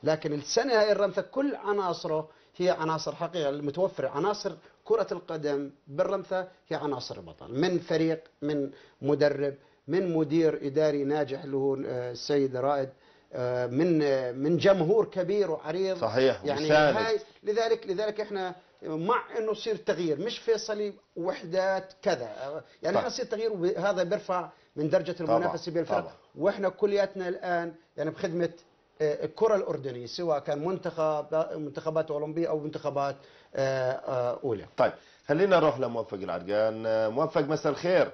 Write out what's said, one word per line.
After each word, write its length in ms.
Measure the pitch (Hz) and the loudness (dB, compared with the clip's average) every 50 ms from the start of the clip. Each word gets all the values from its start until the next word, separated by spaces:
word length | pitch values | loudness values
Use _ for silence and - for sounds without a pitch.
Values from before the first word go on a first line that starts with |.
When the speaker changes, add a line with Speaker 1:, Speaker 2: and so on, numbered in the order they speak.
| - | 0
Speaker 1:
لكن 300 | 139 156 156 - 160 147 | 0 -2 0 -2 -4 -4
السنة 400 | 147 135 - - 226 247 277 240 | -4 -4 0 0 0 2 4 4
هاي 180 | 214 214 214 | 4 6 4
الرمثة 300 | 208 196 202 196 180 202 | 4 4 2 0 0 -2
كل 340 | 180 - - 262 277 285 240 | -6 -2 -2 0 0 0 -2
عناصره 720 | - - 202 202 202 196 180 170 170 - 170 156 156 156 156 - _ _ _ _ - | -2 -2 -2 0 0 0 0 -2 -2 -2 -2 -2 -2 -4 -6 -14 _ _ _ _ 0
هي 120 | 180 180 | 2 2
عناصر 460 | 170 170 160 160 160 156 - 156 143 | 2 2 0 -2 -2 -2 -4 -6 -4
حقيقة 340 | 160 175 160 170 175 151 139 | -4 -6 -4 -2 -2 -2 -2
المتوفرة، 580 | 139 147 147 147 143 175 185 185 - - 135 131 | -2 -2 -4 -4 0 0 0 0 0 -2 -4 -2
عناصر 440 | - 139 165 202 208 202 - 202 165 156 _ - _ _ _ | -2 0 0 0 -2 -2 -4 -8 -8 -8 _ -20 _ _ _
كرة 220 | - 214 226 196 - | 0 2 2 2 -2
القدم 600 | 202 175 - - 165 160 151 147 143 143 143 139 139 _ _ - | -4 -8 -8 -8 -8 -4 -2 -2 -2 -2 -4 -6 -10 _ _ -12
بالرمثة 600 | 139 151 185 196 202 190 180 - 185 185 185 180 - _ _ _ | -2 -2 0 0 0 -4 -4 -4 -4 -4 -4 -6 -12 _ _ _
هي 100 | 165 147 | -6 -4
عناصر 400 | 143 147 139 127 - - - 107 | -2 -4 -4 -4 -6 -10 -12 -12
البطل، 420 | 90 82 80 - - - 117 135 | -12 -16 -18 -18 -14 -8 -2 0
من 200 | 165 185 180 170 | 0 2 2 0
فريق، 440 | 170 - 175 156 160 160 160 160 - - _ _ | 0 0 0 2 2 2 0 -2 -6 -18 _ _
من 300 | 147 143 151 147 139 135 - - - - _ _ | -4 -2 0 0 -2 -2 -6 -12 -20 -20 _ _
مدرب، 520 | 127 139 147 139 147 147 143 135 143 143 139 - _ _ _ _ _ - | 0 0 2 4 4 2 2 2 -2 -4 -4 -6 _ _ _ _ _ -2
من 260 | 147 180 196 175 165 | 0 0 0 2 2
مدير 540 | 160 156 139 147 165 165 156 147 143 - 143 | 0 2 2 4 4 4 4 2 2 -4 -2
إداري 360 | 135 151 156 151 143 143 139 | 2 2 4 4 2 2 0
ناجح 400 | 135 147 151 147 127 135 135 165 | 0 0 0 0 -2 -2 -8 -6
اللي 140 | 139 135 135 | -4 -2 0
هو، 180 | 135 139 135 | 2 2 0
آه، 360 | 131 139 - 131 123 123 123 | 0 -2 -4 -4 -4 -4 -6
السيد 440 | 120 123 - - 147 143 139 135 127 | -8 -8 -4 0 2 2 2 2 0
رائد، 340 | 127 127 139 147 139 131 110 - _ _ - _ _ _ _ - | 0 0 0 0 0 -2 -4 -8 _ _ -20 _ _ _ _ -6
آه، 340 | 127 123 123 123 123 123 120 | -4 -2 -2 0 0 -2 0
من، 340 | 120 135 165 180 170 156 | 0 2 2 4 4 4
آه، 300 | 147 143 135 131 127 123 | 4 2 2 0 0 -2
من 260 | 120 131 139 151 170 156 | -4 -2 0 0 2 4
جمهور 480 | - 196 196 190 160 151 208 226 196 | 6 6 6 6 4 2 4 2 2
كبير 460 | - - 190 180 170 196 208 196 170 | 0 0 -4 -2 0 0 0 0 0
وعريض. 460 | 156 - - 151 160 180 190 190 185 180 | -2 -6 -4 -6 -4 -2 -2 -2 -2 0
Speaker 2:
صحيح، 480 | 127 110 104 127 131 131 120 - - | -2 0 2 4 4 4 4 2 -2
Speaker 1:
يعني 200 | 147 139 139 151 | -4 -2 -2 2
Speaker 2:
وساند. 320 | 151 151 151 151 147 135 - | 4 6 6 6 6 4 2
Speaker 1:
هاي، 220 | 220 226 220 208 - - - - - | 2 0 0 -2 -4 -8 -20 -10 -4
لذلك، 440 | 202 214 220 226 226 226 220 - 196 | -2 0 0 2 0 0 -2 -2 -6
لذلك 340 | 185 175 214 214 208 214 | -4 -2 -2 -4 -2 -4
احنا 340 | 214 208 208 196 185 185 175 - - _ _ _ - | -6 -6 -4 -6 -6 -6 -8 -10 -18 _ _ _ -8
مع 400 | - 156 156 165 196 240 254 - - - 233 | -6 -4 -2 0 0 0 0 0 -4 -6 -4
انه 140 | 220 220 | -2 -2
يصير 240 | 208 214 - 226 214 | -4 -4 -4 -4 -4
تغيير، 440 | 180 - - 196 156 180 165 147 139 | -4 0 -2 -2 0 0 -2 0 -2
مش 200 | 180 233 220 - | -2 -6 -6 -6
فيصلي 540 | - 233 226 214 214 - 214 208 208 208 196 - _ _ _ | 0 0 0 0 0 -4 -4 -4 -4 -6 -6 -10 _ _ _
وحدات 800 | - 165 185 185 - - 170 165 190 185 190 190 190 185 - - _ | -6 -4 -4 -4 -4 -6 -4 -2 0 2 2 0 0 -2 -8 -18 _
كذا، 240 | - 202 170 131 120 | 0 0 0 0 -2
آه، 380 | 110 104 - 127 139 147 156 - _ - _ - | -10 -10 -10 -8 -8 -8 -10 -12 _ -20 _ -4
يعني 120 | 165 190 | 0 2
Speaker 2:
طبعا. 80 | - - 254 | 2 0 0
Speaker 1:
حيصير 160 | - - 247 | -4 -6 -6
تغيير، 260 | - 226 208 226 226 214 | -4 -4 -2 -2 -2 0
وهذا 500 | 185 165 180 - - 175 202 202 180 180 | 0 0 0 0 2 0 0 2 2 0
بيرفع 460 | 170 202 208 - - 185 180 170 139 - _ _ _ _ | 0 0 -2 -2 -2 -2 -2 -2 -6 -12 _ _ _ _
من 140 | 143 151 156 | -4 -2 2
درجة 220 | 147 190 175 170 | 2 2 2 2
Speaker 2:
طبعا، 260 | 175 180 175 - 226 226 | -4 -4 0 2 2 4
Speaker 1:
المنافسة 340 | 175 175 165 170 - 180 | 4 2 -2 -4 -6 -4
بين 100 | 156 170 | -2 -2
الفرق. 180 | 165 - 208 196 | 0 0 0 -2
Speaker 2:
طبعا. 140 | 170 - - - _ _ _ | -2 -4 -14 -18 _ _ _
Speaker 1:
واحنا 340 | - 151 196 196 196 196 185 | 0 0 0 0 2 -2 -2
كلياتنا 580 | 180 - - 202 202 202 196 196 196 196 185 175 | 0 2 0 2 4 2 2 0 0 -6 -4 -4
الآن 460 | 185 - - 180 175 170 170 170 160 - _ _ _ - | -4 -4 -2 0 0 0 0 -2 -8 -12 _ _ _ -4
يعني 120 | 147 156 | -4 -4
بخدمة، 400 | 156 - - 185 165 175 170 165 - - - _ _ _ _ _ _ _ | -4 -4 -4 -2 0 0 0 -2 -2 -8 -20 _ _ _ _ _ _ _
آه، 240 | 156 151 147 - - | 0 0 0 0 -4
الكرة 300 | 151 - - 220 226 214 | -8 -2 2 2 4 4
الأردنية، 500 | 196 185 - 160 139 131 135 123 120 120 | 2 2 -2 -4 -4 -6 -8 -8 -8 -10
سواء 340 | 117 - - 175 170 151 143 | -10 -8 -4 0 0 0 0
كان 260 | 139 - 147 147 147 175 | 0 -2 -4 -2 -2 -2
منتخب، 800 | 190 175 180 175 156 165 156 156 156 151 147 147 160 160 165 165 165 | -4 -2 -4 -6 -4 0 0 0 0 -2 -4 -2 0 0 0 0 -2
منتخبات 560 | 160 151 143 139 160 151 160 156 160 156 160 | -6 -8 -8 -8 -4 -4 -2 0 0 0 0
أولمبية 380 | 147 147 151 156 151 165 170 - | -2 -4 -4 -4 -2 -2 0 0
أو 100 | 160 156 | 0 -2
منتخبات، 560 | 147 156 151 156 - 147 131 143 139 139 135 139 - - - - - _ - | -2 -4 -8 -4 -6 -2 -2 0 -2 -2 -4 -6 -14 -20 -20 -20 -20 _ -2
آه، 360 | - 135 135 135 131 127 127 | 0 0 2 2 0 0 0
آه، 480 | 131 - - - 131 127 123 123 120 - - | -2 -2 -4 -2 -2 0 0 0 -2 -2 -2
أولى. 220 | 135 113 98 87 - - - | -2 -2 -2 -6 -12 2 2
Speaker 2:
طيب، 160 | 127 107 - - - - - _ _ - | 2 2 2 -2 -18 -20 -20 _ _ 0
خلينا 320 | 147 160 190 202 185 170 | 2 4 6 6 6 8
نروح 200 | 156 156 127 127 | 8 6 4 2
لموفق 380 | 131 120 117 117 110 - 104 98 | -2 -2 -2 -4 -6 -4 -6 -8
العرقان. 680 | 95 92 85 87 87 92 101 107 107 110 110 110 113 | -4 -4 -4 -4 -2 0 2 2 2 2 0 0 -2
آه، 240 | 113 110 110 110 110 | 0 2 2 2 2
موفق، 320 | 110 131 160 156 - 170 | 2 0 0 0 2 0
مساء 300 | 180 139 - 143 - 156 | 0 0 -2 0 0 -2
الخير. 400 | 139 - - 175 185 170 131 - | -2 0 0 2 4 4 4 2